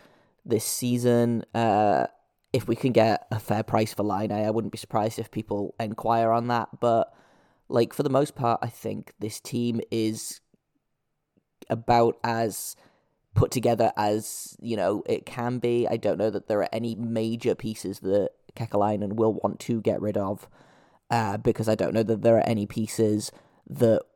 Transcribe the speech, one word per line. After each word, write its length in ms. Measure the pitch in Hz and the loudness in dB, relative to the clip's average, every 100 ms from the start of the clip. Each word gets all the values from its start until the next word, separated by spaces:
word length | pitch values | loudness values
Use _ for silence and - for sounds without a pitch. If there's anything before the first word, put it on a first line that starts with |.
| - _ _ _ | -20 _ _ _
this 200 | - 110 | -2 -2
season. 800 | - - 123 120 120 120 120 117 - | -2 -4 -2 0 4 4 4 0 -2
Uh, 520 | - 113 104 104 78 60 _ _ _ _ | -2 2 4 4 4 0 _ _ _ _
if 160 | 123 - | -4 -2
we 80 | 117 | 0
can 160 | 131 | 2
get 340 | 113 110 104 - | 4 4 2 -2
a 80 | 110 | -8
fair 240 | - 104 | -2 -2
price 320 | 104 110 110 | 0 0 0
for 80 | - | -2
Laine, 300 | 104 98 107 | -2 -2 -2
I 180 | 104 107 | -2 0
wouldn't 220 | 110 101 | 0 -4
be 60 | - | -8
surprised 400 | - 113 110 - | -4 -2 -2 -4
if 120 | 110 | -8
people 440 | - - 104 101 - | -8 -6 -4 -6 -6
inquire 520 | 110 107 113 113 113 | -6 -4 0 2 4
on 160 | 117 120 | 2 2
that. 320 | 120 - - | -2 -4 -2
But, 340 | 120 117 - - _ _ _ _ - | 2 2 2 -4 _ _ _ _ -2
like, 260 | 120 117 | 0 0
for 80 | - | 0
the 80 | 143 | 0
most 240 | 135 151 | 2 0
part, 240 | - 120 117 | -2 0 0
I 60 | 120 | -2
think 480 | - 110 101 - - | -8 -8 -8 -10 -10
this 220 | 110 - | -10 -10
team 400 | - 123 120 113 - | -6 -2 -2 -2 -2
is 500 | 113 110 110 - - _ _ _ _ _ _ _ _ _ _ _ _ - | -2 -2 -4 -10 -14 _ _ _ _ _ _ _ _ _ _ _ _ -6
about 480 | 113 117 120 117 - | -6 2 6 6 2
as 500 | 117 113 113 - - - _ _ _ _ _ | -2 -2 -2 -4 -12 -14 _ _ _ _ _
put 180 | 101 - | 0 2
together 400 | 127 120 113 113 - | 2 0 4 2 2
as, 600 | 107 107 110 - - - | 0 0 -2 -12 -14 -12
you 160 | 117 110 | -6 -2
know, 280 | 90 104 - | 0 0 -2
it 180 | 101 | -4
can 360 | - - 120 123 | -4 -6 -4 -2
be. 260 | 120 120 117 | 0 2 2
I 100 | 117 | 0
don't 220 | 104 87 | 0 0
know 100 | 110 | 0
that 200 | 101 - | -2 -2
there 100 | 104 | 0
are 100 | 92 | 0
any 240 | 113 117 110 | -2 -6 -6
major 580 | 117 113 113 117 120 | -4 -2 -2 -2 -2
pieces 460 | - 107 107 92 101 | -2 -4 -6 -8 -6
that 300 | 95 101 92 _ _ - | 0 0 0 _ _ -10
Kekalainen 580 | 113 104 101 104 101 | -4 0 0 0 -4
will 200 | 110 110 | 0 0
want 260 | 104 107 - | 0 -4 -6
to 200 | - 117 | -4 -2
get 220 | 107 - | 0 -2
rid 160 | 107 104 | -2 -2
of, 300 | 98 104 - _ _ _ _ _ - | -4 -6 -10 _ _ _ _ _ -4
uh, 280 | 117 110 104 | -2 0 0
because 320 | 120 - 110 | 0 0 0
I 80 | 107 | 0
don't 180 | 90 | 0
know 80 | 110 | 0
that 200 | 107 110 | 0 2
there 140 | 113 113 | 4 4
are 100 | - | 4
any 180 | 110 104 | 0 -2
pieces 640 | - 107 - 107 107 - - _ _ - | -4 -6 0 2 2 -4 -14 _ _ -12
that 320 | - 113 110 - | 0 4 4 0